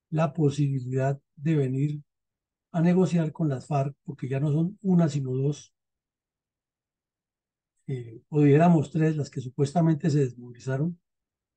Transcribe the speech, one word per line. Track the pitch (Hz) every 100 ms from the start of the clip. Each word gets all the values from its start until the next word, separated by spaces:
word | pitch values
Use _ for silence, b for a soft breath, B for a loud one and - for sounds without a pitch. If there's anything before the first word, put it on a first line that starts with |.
| _
la | 156 160
posibilidad | - 147 143 143 135 123 131 135 139 _ -
de | 147 156
venir | 131 131 147 147 - _ _ _ _ _ _
a | 175
negociar | 170 180 180 170 156
con | - 160
las | 131 -
farc, | 147 135 -
porque | - 143 131
ya | 135
no | 151
son | 147 165 208
una, | 196 180 165
sino | 143 131
dos, | 127 139 147 - _ _ _ _ _ _ _ _ _ _ _ _ _ _ _ _ _ _ _ _ _ -
eh, | 131 117 113 -
o | 151
dijéramos | 147 143 175 170 135
tres, | 170 156 156
las | 139
que | -
supuestamente | 123 - 143 180 165 156 165
se | 143
desmovilizaron, | 131 120 123 120 131 131 165 170 _ _ _ _ _